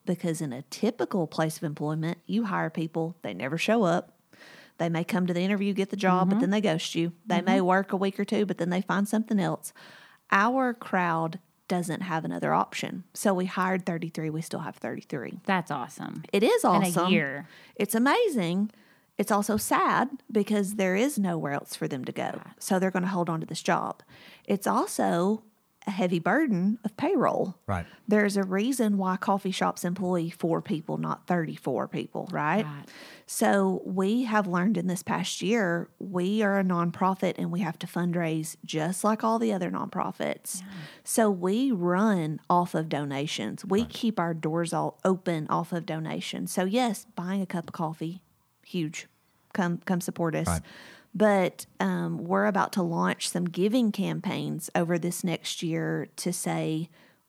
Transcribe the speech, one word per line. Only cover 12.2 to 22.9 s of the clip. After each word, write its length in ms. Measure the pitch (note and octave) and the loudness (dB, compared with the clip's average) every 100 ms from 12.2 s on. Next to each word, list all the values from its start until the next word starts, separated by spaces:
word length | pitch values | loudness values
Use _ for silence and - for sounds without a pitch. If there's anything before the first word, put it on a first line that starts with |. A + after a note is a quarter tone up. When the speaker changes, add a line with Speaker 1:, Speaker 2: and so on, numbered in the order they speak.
Speaker 1:
another 300 | E3 E3+ D3+ | -2 -2 2
option. 500 | E3 - - - F#3 - | 2 2 -4 -6 -8 -12
So 200 | - G#3+ | -2 0
we 120 | F3+ F#3 | 2 -2
hired 380 | G3 F#3 F#3+ F#3 | -2 0 0 -2
thirty-three. 440 | E3 E3 - D#3 | -4 -4 -4 -4
We 100 | D#3 | -4
still 180 | - - | -6 -8
have 160 | D#3+ - | -8 -8
thirty-three. 640 | - B2+ - C3 F2 F3+ - | -8 -8 -8 -8 -8 -8 -2
Speaker 2:
That's 240 | F#3+ E3+ | -2 0
awesome. 520 | C#3+ - - - - - | -6 -8 -12 -12 -12 -2
Speaker 1:
It 100 | G3 | 2
is 200 | C4 A4+ | 4 4
Speaker 2:
In 60 | A#3 | 6
a 40 | |
Speaker 1:
awesome. 360 | G3 F#3 E3+ F#3 | 6 4 2 4
Speaker 2:
year. 360 | E3+ C#3 C#3 D#3 - - | 4 2 -6 -12 -20 -14
Speaker 1:
It's 200 | - G3+ | -4 0
amazing. 760 | A3+ C4 G#4 A4+ B3 E3+ F#3 G#3+ - - _ _ - | 2 4 4 2 2 2 2 0 -4 -20 _ _ -4
It's 140 | G3+ | 2
also 240 | G3+ G#3 G#3+ | 2 2 0
sad 540 | - D4+ E4 F3 B3+ C4+ - | 2 2 4 4 2 -4 -2
because 440 | A3 G3+ G#3 F#3+ | 0 2 2 2
there 200 | G#3 F#3 | 2 2
is 240 | F#3+ C#4 D4 | 4 2 2
nowhere 340 | F#3 E3 D3+ | 0 0 -2
else 200 | C#3+ - | -4 -6
for 140 | - D#3+ | -6 -4
them 160 | C3+ | -4
to 80 | B2 | -6
go. 100 | - | -4
Speaker 2:
Right. 160 | - - - - | -6 -6 -12 -10
Speaker 1:
So 180 | - F#3 | 0 2
they're 120 | F#3+ | 2